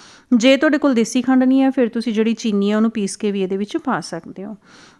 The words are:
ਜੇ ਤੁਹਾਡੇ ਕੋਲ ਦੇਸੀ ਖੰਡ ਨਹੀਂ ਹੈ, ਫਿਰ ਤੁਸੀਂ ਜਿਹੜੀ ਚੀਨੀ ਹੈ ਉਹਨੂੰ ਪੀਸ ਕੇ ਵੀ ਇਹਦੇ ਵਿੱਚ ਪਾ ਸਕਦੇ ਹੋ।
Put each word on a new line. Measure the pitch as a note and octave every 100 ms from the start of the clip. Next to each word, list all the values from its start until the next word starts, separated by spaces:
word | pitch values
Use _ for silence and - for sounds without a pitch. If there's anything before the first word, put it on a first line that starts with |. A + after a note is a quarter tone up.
| - - _ B3
ਜੇ | A#3+ C4+
ਤੁਹਾਡੇ | D#4 C#4+
ਕੋਲ | C#4+
ਦੇਸੀ | A#3+ A3 B3+
ਖੰਡ | B3 C4
ਨਹੀਂ | B3+ C4
ਹੈ, | C4+
ਫਿਰ | C4 A#3
ਤੁਸੀਂ | A#3 A3+
ਜਿਹੜੀ | G#3+ A3+
ਚੀਨੀ | A3+ A#3 G3+ G3+
ਹੈ | G#3+
ਉਹਨੂੰ | A3+
ਪੀਸ | A3+ G3 -
ਕੇ | G#3+
ਵੀ | G3+
ਇਹਦੇ | F#3 F#3+
ਵਿੱਚ | G3+ E4
ਪਾ | C#4 F#3
ਸਕਦੇ | F3 E3 - -
ਹੋ। | G3+ G#3 _ - -